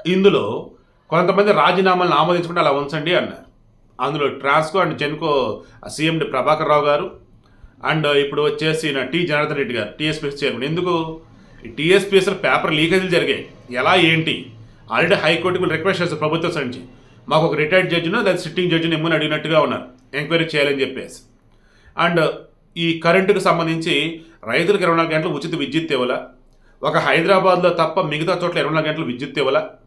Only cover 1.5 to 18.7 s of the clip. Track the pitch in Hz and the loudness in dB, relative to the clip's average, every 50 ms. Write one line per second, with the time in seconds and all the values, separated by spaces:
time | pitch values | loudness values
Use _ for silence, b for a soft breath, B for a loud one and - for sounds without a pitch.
1.5 | 190 151 147 180 175 190 190 190 185 180 180 170 151 143 160 170 175 170 - 165 | 4 4 4 4 4 4 4 2 4 2 2 2 2 2 2 2 2 0 -2 -2
2.5 | 170 175 160 147 139 143 139 - 160 156 147 165 175 147 117 95 - - - - | -2 0 0 2 0 0 -2 -4 -6 -4 -2 0 0 0 0 -2 -8 -14 -20 -20
3.5 | _ _ _ _ _ _ _ _ _ - 127 139 147 147 143 131 - - 127 139 | _ _ _ _ _ _ _ _ _ -6 -4 -4 -2 -2 -2 -4 -4 -2 0 2
4.5 | 143 156 156 156 - 190 175 156 156 - 151 143 151 151 165 156 143 135 123 110 | 2 2 2 2 0 0 0 0 -2 -4 -4 -4 -4 -4 -2 0 0 0 0 -2
5.5 | 101 104 B B B B B - - - 156 165 165 160 147 - - 131 123 143 | -6 -10 B B B B B -12 -6 -2 -2 0 0 -2 -2 -2 -2 -2 2 2
6.5 | 151 151 156 143 151 147 143 147 147 147 127 117 - - - _ - - b b | 0 0 2 2 2 2 4 2 0 0 -2 -6 -10 -16 -20 _ -20 -20 b b
7.5 | b b b b b b - 131 156 160 147 147 147 143 143 143 147 143 151 147 | b b b b b b -4 -2 0 0 2 2 2 2 2 2 0 0 0 0
8.5 | 147 - 156 160 156 156 - 151 135 135 123 - 165 175 175 143 151 147 151 151 | 0 0 -2 -2 -2 -2 -2 -2 -2 -2 -4 -2 -2 -2 0 0 0 0 0 0
9.5 | 151 139 135 113 120 113 104 104 - - 151 156 147 - 147 143 143 - 143 127 | -2 -4 -4 -4 -4 -4 -6 -6 -6 -4 -4 -4 -4 -4 -6 -8 -6 -4 -4 -4
10.5 | 117 117 127 147 160 175 180 185 170 165 165 160 160 160 - b b b b b | -4 -4 -4 -4 -4 -2 -2 -2 -2 -2 -2 -6 -8 -14 -16 b b b b b
11.5 | b b b 113 - - 147 170 190 202 190 - 196 190 185 202 190 185 - 135 | b b b -14 -8 -4 2 4 4 4 4 4 2 2 4 2 -2 0 0 2
12.5 | 135 156 - 180 156 151 160 170 190 185 185 180 175 160 147 147 113 90 90 - | 2 2 2 0 0 0 2 2 2 0 0 2 0 0 2 0 -2 -4 -4 -14
13.5 | - - - - 120 123 135 160 185 185 165 160 160 160 160 156 - - 127 - | -18 -20 -16 -8 -6 -2 0 2 4 4 4 4 2 2 0 -2 -4 -6 -8 -14
14.5 | - - b b b b b - 113 120 160 170 196 - 156 156 170 165 170 180 | -18 -20 b b b b b -4 -2 0 2 2 2 2 2 0 0 0 0 -2
15.5 | 180 175 180 156 160 160 160 190 180 - 175 156 151 151 151 156 160 160 165 165 | -2 0 -2 -2 -2 -2 -2 -2 -2 -2 -2 -4 -2 -2 -2 -2 -2 -2 -2 -4
16.5 | 143 156 135 123 - - - - b b b b b b b - 143 156 160 156 | -4 -4 -6 -6 -8 -10 -14 -18 b b b b b b b 0 0 2 2 2
17.5 | 147 147 151 151 185 185 180 151 170 170 160 165 196 240 214 196 170 - - 160 | 0 0 0 2 2 2 2 2 0 -2 -2 -2 -2 0 0 0 0 -2 -4 -6
18.5 | - 185 180 165 | -4 -2 0 2